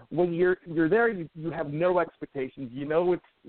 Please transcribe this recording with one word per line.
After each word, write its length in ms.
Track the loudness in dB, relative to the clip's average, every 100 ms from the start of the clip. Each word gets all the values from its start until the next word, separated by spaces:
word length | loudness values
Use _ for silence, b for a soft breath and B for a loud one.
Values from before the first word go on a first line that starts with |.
| -6
When 240 | 0 0
you're, 240 | 2 2 0 -2
you're 240 | 0 2
there, 180 | 4 2
you, 220 | 0 -8 -10
you 160 | -8
have 200 | -6 -6
no 280 | -2 0 2
expectations. 720 | 0 -4 -12 -8 -8 -8 -10
You 120 | -8 -2
know 280 | 2 2
it's, 100 | 0 -4 _